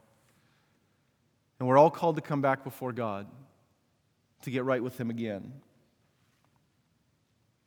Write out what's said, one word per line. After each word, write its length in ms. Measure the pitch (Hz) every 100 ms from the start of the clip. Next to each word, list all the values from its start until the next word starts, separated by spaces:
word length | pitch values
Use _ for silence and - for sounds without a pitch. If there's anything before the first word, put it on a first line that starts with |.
| _ _ _ _ _ _ _ _ _ _ _ _ _ _ _ _
And 80 | 127
we're 100 | 135
all 140 | 160
called 240 | - 170 156
to 60 |
come 200 | - 147
back 220 | 135 135
before 300 | - - 127
God 340 | 117 117 98 101 120 135 _ _ _ _ _ _ _ _ _
to 60 | -
get 140 | 127
right 180 | 127 127
with 160 | 123 -
him 120 | 117
again. 520 | 113 117 98 107 139 - _ _ _ _ _ _ _ _ _ _ _ _ _ _ _ _ _ _ _